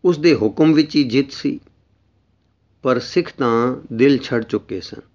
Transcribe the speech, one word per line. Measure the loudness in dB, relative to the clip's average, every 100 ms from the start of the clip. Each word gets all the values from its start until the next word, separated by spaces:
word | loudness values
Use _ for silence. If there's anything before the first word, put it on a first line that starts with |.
| -2
ਉਸ | 2
ਦੇ | 2 2
ਹੁਕਮ | 2 2 2
ਵਿੱਚ | 4 2 0
ਹੀ |
ਜਿੱਤ | 0 0 -2
ਸੀ, | -4 -6 -6 _ _ _ _ _ _ _ _ _ _ _ _
ਪਰ | -2 -2
ਸਿੱਖ | -2 -4 -4
ਤਾਂ | -2 0 2 0 -4 -6
ਦਿਲ | 2 4 2
ਛੱਡ | 0 -6
ਚੁੱਕੇ | -4 -6 -6 -12
ਸਨ। | -12 -18 -20